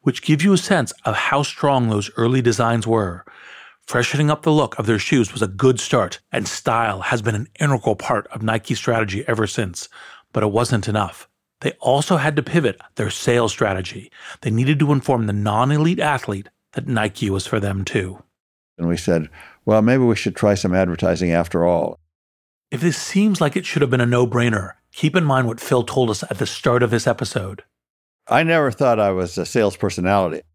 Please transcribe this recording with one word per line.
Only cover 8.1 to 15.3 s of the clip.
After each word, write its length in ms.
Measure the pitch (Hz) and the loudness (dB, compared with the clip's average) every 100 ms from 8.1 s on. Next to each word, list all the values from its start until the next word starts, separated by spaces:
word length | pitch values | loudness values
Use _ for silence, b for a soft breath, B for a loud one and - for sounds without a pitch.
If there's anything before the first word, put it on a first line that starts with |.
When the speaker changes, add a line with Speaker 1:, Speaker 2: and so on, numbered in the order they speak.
| 113 - | -4 -4
Speaker 1:
of 160 | 110 | -6
Nike's 340 | 110 113 - 117 | -2 -2 -2 -4
strategy 460 | - 113 104 98 - | 0 0 -2 -4 -4
ever 200 | 113 104 | -2 -2
since. 420 | - 98 85 - B B B B | -2 -6 -8 -16 B B B B
But 100 | - | -2
it 80 | 107 | 0
wasn't 380 | 104 120 113 104 | 0 0 0 0
enough. 400 | 104 98 - - _ _ _ | -2 -4 -8 -20 _ _ _
They 100 | - - | -6 -2
also 380 | - 139 - 170 | 0 2 2 0
had 180 | 143 147 | 2 -2
to 80 | |
pivot 380 | 127 165 127 - - - | 0 2 2 -2 -12 -6
their 140 | 104 | -4
sales 440 | - - 120 113 | -2 0 2 2
strategy. 580 | - 107 95 92 - - B B B | 0 -2 -2 -6 -14 -18 B B B
They 100 | 120 | -2
needed 280 | 113 131 147 | 0 2 2
to 120 | 147 | 2
inform 360 | 143 131 127 | 2 2 0
the 60 | 107 | 0